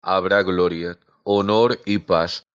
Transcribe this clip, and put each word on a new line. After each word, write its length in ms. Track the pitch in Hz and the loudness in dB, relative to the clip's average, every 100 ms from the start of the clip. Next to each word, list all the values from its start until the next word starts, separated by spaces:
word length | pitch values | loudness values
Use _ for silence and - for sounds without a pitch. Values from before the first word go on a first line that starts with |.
habrá 440 | - 92 92 101 | -2 -2 2 0
gloria, 520 | 92 90 90 82 85 87 _ _ | 2 0 0 -2 -8 -12 _ _
honor 560 | - 101 98 107 117 120 | -2 0 2 2 2 0
y 140 | - 104 | -4 -4
paz 460 | - 85 82 - _ | 0 0 0 -6 _